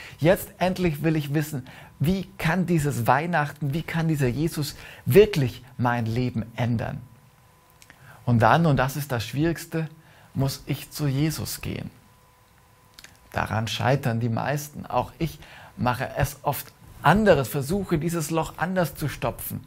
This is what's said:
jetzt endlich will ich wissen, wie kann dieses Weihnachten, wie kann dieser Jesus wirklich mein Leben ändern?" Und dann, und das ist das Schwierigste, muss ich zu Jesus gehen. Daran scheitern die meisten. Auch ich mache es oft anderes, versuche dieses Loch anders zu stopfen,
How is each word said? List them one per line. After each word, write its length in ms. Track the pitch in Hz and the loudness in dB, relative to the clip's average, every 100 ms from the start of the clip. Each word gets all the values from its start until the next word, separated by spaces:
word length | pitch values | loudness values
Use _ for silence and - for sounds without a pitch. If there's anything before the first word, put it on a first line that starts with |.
| - - | -18 0
jetzt 300 | 156 202 - - | 4 4 0 -2
endlich 440 | 185 185 180 147 | -2 2 0 0
will 120 | 160 160 | 0 0
ich 180 | 139 | 0
wissen, 340 | 151 151 143 - - - - | -2 -2 -6 -10 -16 -12 -2
wie 300 | 139 190 - - | 0 0 -4 -4
kann 280 | 160 180 170 | 0 0 2
dieses 420 | 170 143 120 117 | 2 2 0 2
Weihnachten, 680 | 131 175 165 147 - 143 | 2 2 0 0 -4 -4
wie 100 | 160 | -4
kann 240 | - 165 160 | -4 -2 0
dieser 200 | 147 127 | 2 0
Jesus 480 | 123 165 - 139 - - - - | 0 -2 -2 -6 -8 -16 -8 4
wirklich 580 | 175 214 165 123 - - - | 8 8 4 0 -2 -12 -2
mein 280 | 123 120 113 | 0 0 -2
Leben 400 | 113 127 117 101 - | -2 -2 -4 -6 -4
ändern?" 460 | 120 117 - - - - - _ - _ _ _ - - - - - | -2 -2 -4 -8 -12 -20 -20 _ -20 _ _ _ -20 -20 -20 -8 2
Und 140 | 117 | 6
dann, 240 | 110 147 170 | 6 6 6
und 120 | 131 | 4
das 180 | 127 147 | 2 -2
ist 160 | 143 | -4
das 140 | 120 - | -4 -4
Schwierigste, 640 | 135 165 160 - 160 156 - - - - 127 | -2 -2 -2 -6 -6 -6 -10 -20 -20 -8 -2
muss 280 | 135 - - | -2 -4 -6
ich 240 | 143 - | -6 -8
zu 180 | - 147 | -4 -2
Jesus 540 | 135 156 147 98 - | 0 0 -2 -6 -8
gehen. 300 | - - - - - _ _ _ _ _ _ _ - - - - - | -8 -8 -10 -16 -20 _ _ _ _ _ _ _ -20 -20 -20 -20 -10
Daran 340 | - 82 104 117 | -6 -2 -2 -4
scheitern 520 | - 110 143 127 113 | -2 0 2 0 -2
die 100 | 120 | -2
meisten. 560 | 113 110 147 - - - | -2 -2 -4 -6 -12 -4
Auch 260 | 123 113 - | -4 -4 -4
ich 200 | 165 - - - - - | -8 -8 -18 -20 -16 -4
mache 340 | 123 123 127 - | -2 -2 -4 -2
es 220 | 139 - | -4 -4
oft 280 | - 135 - - - - | -6 -6 -8 -18 -20 0
anderes, 480 | - 196 208 147 123 | 4 6 6 6 4
versuche 480 | 147 135 202 185 165 | -2 -2 -4 0 -2
dieses 340 | 165 170 147 | 0 -2 -2
Loch 220 | 160 156 - | -2 -2 -4
anders 380 | 170 185 156 - | -2 0 -2 -2
zu 140 | 139 | -6
stopfen, 520 | - 120 - - 98 | -4 -4 -4 -8 -10